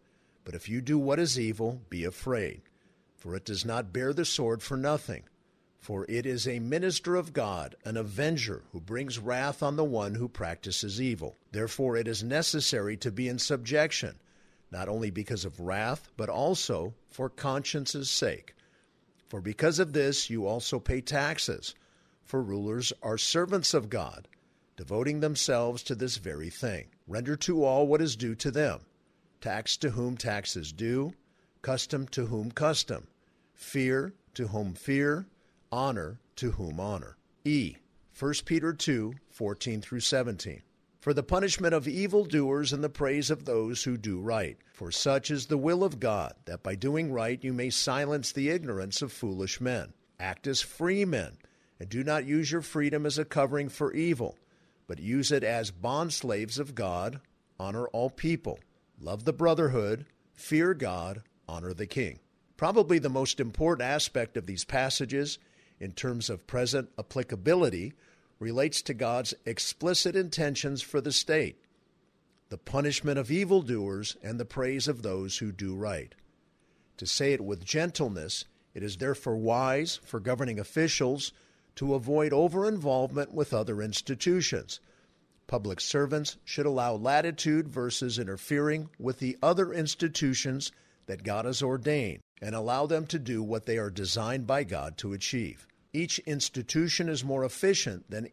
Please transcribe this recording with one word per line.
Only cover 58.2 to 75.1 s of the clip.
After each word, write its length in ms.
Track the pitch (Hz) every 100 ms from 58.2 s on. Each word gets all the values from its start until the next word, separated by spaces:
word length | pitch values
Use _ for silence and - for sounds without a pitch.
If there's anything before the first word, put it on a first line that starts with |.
| 156 165 - - - _ _ -
Love 240 | 76 104
the 80 | 123
brotherhood. 760 | 139 165 160 151 127 104 117 143 _ _
Fear 400 | - - 156 175
God. 480 | 160 113 90 87 104 - _ -
Honor 260 | 82 90
the 140 | 87 104
king. 320 | 139 101 - _ _ _ -
Probably 420 | 160 214 175 170
the 80 | 139
most 320 | 131 135 -
important 480 | 117 107 160 147 123
aspect 480 | 147 - 131 117 117
of 120 | 101
these 180 | 95 -
passages, 760 | 131 131 - 127 139 147 - _ _ _ -
in 140 | 98
terms 360 | 87 131 120 113
of 160 | 95 -
present 440 | 123 123 135 120 -
applicability, 920 | - 131 123 104 113 180 151 87 107 - _ _ _ -
relates 420 | 113 120 151 -
to 120 | -
God's 400 | 110 120 120 117 - -
explicit 680 | 113 - - 165 175 180 190
intentions 640 | 180 160 147 131 143 135
for 180 | - 147
the 100 | 147
state, 460 | - - 156 107 - _ _ _ _ _ _ _ _ -
the 80 | -
punishment 600 | - 135 147 139 147 139
of 140 | 120
evildoers 880 | 170 190 190 127 117 98 98 107 -
and 180 | 104 117
the 60 | 113
praise 420 | 139 127 135 147
of 140 | 123
those 360 | 104